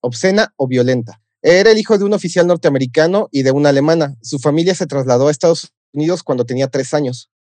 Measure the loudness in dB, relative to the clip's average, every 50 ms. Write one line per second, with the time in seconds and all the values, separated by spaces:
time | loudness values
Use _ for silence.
0 | -6 -6 -6 -2 -2 0 2 0 0 -2 _ _ -4 -2 0 0 0 0 0 -2
1 | -4 -8 -16 _ _ _ _ _ 2 4 4 6 6 4 4 4 2 0 0 0
2 | 2 0 -2 -2 -4 -4 0 0 2 2 0 0 0 0 0 0 -2 -2 0 0
3 | 2 2 2 0 -2 -2 -4 -2 0 0 2 2 2 2 2 2 2 2 2 2
4 | 0 -2 -6 -12 _ -10 -10 -4 -2 0 0 2 0 0 -2 -2 -4 -4 -4 -4
5 | 0 0 2 2 2 2 0 2 2 0 0 0 -4 -16 _ _ _ _ _ -4
6 | -2 -2 -2 -4 -4 -6 -4 -4 -2 -4 -2 -4 -4 -2 -2 -4 -4 -2 -2 -2
7 | -2 -2 -6 -10 -16 _ _ _